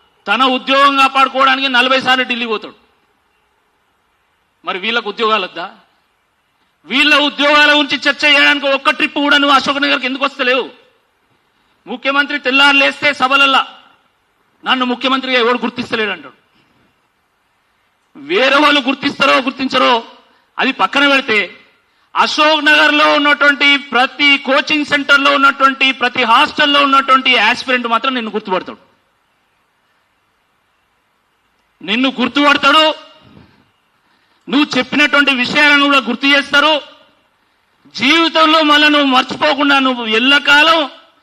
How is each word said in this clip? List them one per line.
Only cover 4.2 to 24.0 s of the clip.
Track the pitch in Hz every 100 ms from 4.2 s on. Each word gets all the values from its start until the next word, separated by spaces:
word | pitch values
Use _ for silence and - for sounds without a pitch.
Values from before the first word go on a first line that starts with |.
| _ _ _ _
మరి | 170 190
వీళ్ళకు | 214 233 208
ఉద్యోగాలు | 196 214 214
వద్దా? | 180 170 190 220 _ _ _ _ _ _ _ _ _ _
వీళ్ళ | 151 254 294 294
ఉద్యోగాల | 294 - 285 294 294
గురించి | 294 285 277
చర్చ | 285 - 302
చేయడానికి | 285 294 285 277
ఒక్క | 269 302
ట్రిప్ | 294 302
కూడా | 311 285 294
నువ్వు | 285 269
అశోక్ | 247 277
నగర్కి | 285 277 247
ఎందుకు | 262
వస్తలేవు? | 269 269 247 254 156 - _ _ _ _ _ _ _ _ _ _ -
ముఖ్యమంత్రి | 240 269 277 285 294
తెల్లారు | 262 269 285 277
లేస్తే | 277 277 294
సభలల్లా, | 277 254 277 277 262 - - _ _ _ _ _ _ _ _
"నన్ను | - 254 247
ముఖ్యమంత్రిగా | 240 262 262 262 254
ఎవడు | 226 190
గుర్తిస్తలేడు" | 240 - - 226 214
అంటాడు. | 175 139 - _ _ _ _ _ _ _ _ _ _ _ _ _ _ _ _ _ 151
వేరే | 143 190 269 277
వాళ్ళు | 294 294
గుర్తిస్తారో | 247 262 285 - 269 285
గుర్తించరో | 254 254 262 254 262 233 226 - _ _ _ -
అది | 262
పక్కన | 262 190 277 285
పెడితే, | 269 262 214 180 - _ _ _ _ _ -
అశోక్ | 220 - 302 311
నగర్లో | 294 302 302 294 302
ఉన్నటువంటి | 302 294 285 285 277 285 285
ప్రతి | 285 240